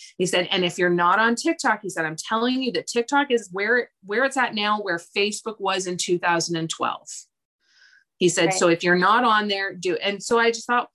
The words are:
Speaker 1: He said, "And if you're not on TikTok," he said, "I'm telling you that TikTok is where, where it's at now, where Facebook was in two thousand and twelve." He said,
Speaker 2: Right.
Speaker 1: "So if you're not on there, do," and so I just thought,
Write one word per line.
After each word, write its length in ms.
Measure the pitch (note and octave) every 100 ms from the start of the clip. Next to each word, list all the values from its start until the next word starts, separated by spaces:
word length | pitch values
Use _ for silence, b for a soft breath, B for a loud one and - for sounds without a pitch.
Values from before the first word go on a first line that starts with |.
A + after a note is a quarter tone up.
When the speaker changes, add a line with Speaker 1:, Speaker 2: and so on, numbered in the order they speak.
| B -
Speaker 1:
He 80 | F3+
said, 240 | F#3 F3
"And 140 | F#3+ F3
if 120 | F3
you're 120 | F3+
not 280 | F3 F3 G3
on 180 | A3+ A#3
TikTok," 440 | E4 E4 C4 G#3+
he 80 | F#3+
said, 140 | E3+ D#3+
"I'm 120 | D#3
telling 440 | - A3+ A#3+ B3+
you 120 | B3+
that 140 | F3 -
TikTok 440 | A#3+ A#3 C#4+ C#4+
is 160 | A#3 F3
where, 360 | F3+ G#3 B3 A#3 _ F#3+
where 200 | G#3+ C4+
it's 100 | C4+
at 180 | B3
now, 280 | G#3+ G#3 G#3+
where 160 | G3 E3+
Facebook 560 | - G#3 G3+ G#3 A3+ G#3+
was 280 | F#3+ F#3+ F3+
in 80 | F3+
two 240 | - F3
thousand 380 | F3+ E3+ E3 E3
and 120 | D#3+
twelve." 380 | - A#2+ - - - - _ _ _ b b b b b _
He 100 | F3+
said, 200 | F3 F#3
Speaker 2:
Right. 60 |
Speaker 1:
"So 140 | F#3 F3+
if 160 | E3
you're 140 | F3+ F3
not 260 | F#3 A3+
on 240 | B3 G#3+ G#3
there, 260 | G3 G3
do," 220 | F#3 F3+ E3+
and 260 | G3 G3+
so 160 | - A#3
I 140 | A#3
just 160 | A3+ -
thought, 220 | A#3+ -